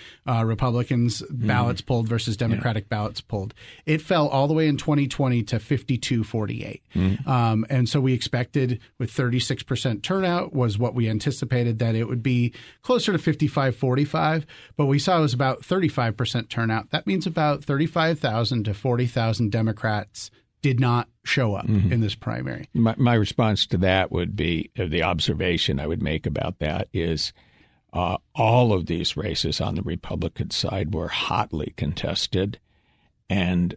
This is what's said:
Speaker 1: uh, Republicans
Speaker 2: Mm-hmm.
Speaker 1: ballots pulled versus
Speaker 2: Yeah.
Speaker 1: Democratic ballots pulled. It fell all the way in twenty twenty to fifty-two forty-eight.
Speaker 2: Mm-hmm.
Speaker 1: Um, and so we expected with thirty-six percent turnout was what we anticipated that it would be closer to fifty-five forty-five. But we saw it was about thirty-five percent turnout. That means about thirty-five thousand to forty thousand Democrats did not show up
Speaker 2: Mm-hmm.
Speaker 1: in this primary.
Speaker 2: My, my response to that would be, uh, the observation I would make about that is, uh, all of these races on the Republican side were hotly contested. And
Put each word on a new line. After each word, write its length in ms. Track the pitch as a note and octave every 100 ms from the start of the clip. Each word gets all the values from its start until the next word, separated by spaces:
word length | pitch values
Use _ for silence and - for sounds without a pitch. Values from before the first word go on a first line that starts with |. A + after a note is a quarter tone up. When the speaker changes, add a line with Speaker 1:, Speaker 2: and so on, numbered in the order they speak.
| - - -
Speaker 1:
uh, 200 | A#2 A2+
Republicans 760 | A2+ B2+ A#2+ A#2+ B2 A#2+ A2+
Speaker 2:
Mm-hmm. 260 | - C3 G#2+
Speaker 1:
ballots 340 | B2 A#2+ F2+
pulled 260 | - B2 A2+
versus 280 | A#2 A#2 G#2
Speaker 2:
Yeah. 80 | A#2
Speaker 1:
Democratic 400 | A#2 A#2+ G#2+ G2+
ballots 320 | G#2+ G#2+ G#2+
pulled. 340 | - G#2+ G2 - - - -
It 160 | D#3
fell 280 | - F3+ D3
all 180 | C3+ C#3+
the 60 |
way 140 | D#3 D#3
in 80 | C#3
twenty 300 | - D3 C#3
twenty 360 | - C3+ A#2+
to 160 | A2+ A#2
fifty-two 640 | - C#3 - B2 - A#2+
forty-eight. 600 | G#2+ A2+ G#2+ A2+ G#2+ - _ -
Speaker 2:
Mm-hmm. 340 | F#2+ G2+ -
Speaker 1:
Um, 360 | B2+ A#2 A2 A2+
and 200 | C3+ B2
so 100 | D3
we 140 | C3
expected 640 | B2+ - B2 B2+ D3 B2+ A#2+ - -
with 140 | A#2
thirty-six 500 | - B2 B2 - B2+
percent 400 | - C3 C3 G#2+
turnout 500 | - F#3+ F#3+ F3 -
was 240 | C#3+ A#2+ G2+
what 160 | A#2+ B2
we 140 | A2+
anticipated 720 | G#2+ - B2+ B2+ B2 A#2+ A2
that 160 | A#2 A2
it 120 | A#2
would 160 | B2
be 300 | B2 B2 A#2+ - - -
closer 300 | - B3 A#3
to 60 | E3+
fifty-five 580 | E3 D3+ D3+ - C3+ B2
forty-five. 720 | C3 B2+ D3 E3 D#3 D#3+ D3+ - - -
But 80 | C#3
we 120 | C#3
saw 180 | C#3+ F3
it 20 |
was 120 | D3+
about 300 | A#2+ C3+ B2+ -
thirty-five 520 | F#3 E3+ - A#2 G#2
percent 320 | A#2+ B2 A2+
turnout. 400 | - A2+ A2 -
That 160 | G3+ -
means 180 | F#3+ F3
about 380 | E3 D3+ D3
thirty-five 560 | - C#3 D#3+ E3+ D#3+ D#3+
thousand 460 | C3 A2 A2+ B2 G#2+
to 80 |
forty 340 | G2+ C3+ A#2+ B2
thousand 440 | A#2+ A2+ A2 A2+
Democrats 800 | A2+ A2 G#2+ A2+ G#2 - - - _ _ _
did 180 | C#3+ B2
not 280 | B2+ A#2+ A#2 _
show 300 | - - A#2 G2
up 120 | -
Speaker 2:
Mm-hmm. 240 | G#2 F#2
Speaker 1:
in 80 | A#2
this 140 | G#2+ -
primary. 540 | - A2 - - -
Speaker 2:
My, 220 | - A2+ A2+
my 160 | A#2+
response 520 | A#2 G2+ - A2+ G2 -
to 100 | F2
that 340 | F#2 F#2+ F#2
would 240 | F2+ F2+ G2+
be, 360 | D#2+ E2 - -
uh, 60 | F2+
the 180 | E2
observation 760 | D#2+ F2 - E2 F#2 E2+ - C#2
I 60 | D2+
would 160 | F2+
make 240 | - D#2 D2
about 320 | D2 - F2
that 280 | D#2 F#2 F#2+
is, 400 | - E2 D#2 - - _ _ _ _ _
uh, 240 | E2+ F2 F#2 _ -
all 380 | A2+ A#2+ A#2+
of 140 | G2 D#2+
these 280 | E2+ D#2+ -
races 460 | - - E2 -
on 140 | - -
the 80 |
Republican 680 | - E2+ - E2+ F2 - -
side 440 | - - F#2+ D#2+
were 140 | F#2+ E2
hotly 640 | - - - A2+ D#2 D2+ -
contested. 840 | C#2+ - - F2 - F#2+ G2+ - _ _ _ _ _ _ -
And 480 | G2+ F2+ F2+ F2